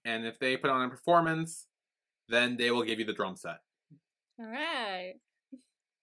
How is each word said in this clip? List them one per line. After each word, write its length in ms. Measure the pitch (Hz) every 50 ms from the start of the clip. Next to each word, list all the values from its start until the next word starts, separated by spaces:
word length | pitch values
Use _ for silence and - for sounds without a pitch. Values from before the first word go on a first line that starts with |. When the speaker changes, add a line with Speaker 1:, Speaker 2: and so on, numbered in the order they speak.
| -
Speaker 1:
and 200 | 117 113 113 113
if 140 | 113 113 -
they 180 | 131 131 131
put 140 | 131 - 143
on 120 | 131 131 127
a 20 | 123
performance, 760 | 127 - - 170 175 170 160 160 160 160 165 165 - - - _ _ _ _ _ _ _ _ _ _ _ _ -
then 280 | 117 120 123 123 123
they 140 | 117 120 120
will 140 | 120 120 113
give 160 | 110 113 107
you 40 | 110
the 80 | 104 101
drum 200 | - 104 92 95
set. 220 | - - 87 82 - _ _ _ _ _ _ 151 143 _ _ _ _ _ _ _ -
Speaker 2:
All 80 | 226
right. 680 | 220 233 269 302 339 320 269 226 202 190 185 180 220 - - _ _ _ _ _ _ 269 247 _ _ _ _ _ _ _ _